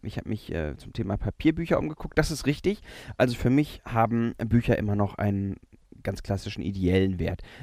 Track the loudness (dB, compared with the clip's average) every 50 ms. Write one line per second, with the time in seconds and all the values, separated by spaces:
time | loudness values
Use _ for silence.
0 | -10 -10 -8 -8 -6 -6 -6 -6 -6 -6 -4 -4 -4 -4 -6 -10 -12 -10 -6 -6
1 | -4 -2 -2 -2 -2 -4 -2 0 2 2 2 2 0 0 0 0 0 -2 -6 -8
2 | -10 -4 0 2 2 2 0 -2 0 0 0 0 0 -2 -2 -2 -6 -18 -18 -16
3 | -14 -6 0 2 2 2 2 2 2 4 4 4 4 2 -2 -14 -8 -2 2 2
4 | 2 2 2 0 0 -2 -2 -4 0 2 4 4 4 4 2 2 2 0 2 2
5 | 0 0 -2 -2 0 0 0 0 -2 -4 -6 -8 -12 -20 -20 -20 _ -20 -16 -10
6 | -6 -6 -6 -4 -4 -4 -4 -4 -4 -6 -8 -6 -4 -4 -2 0 2 4 6 6
7 | 4 4 2 0 -2 -4 -4 -6 -10 -14 -16 -18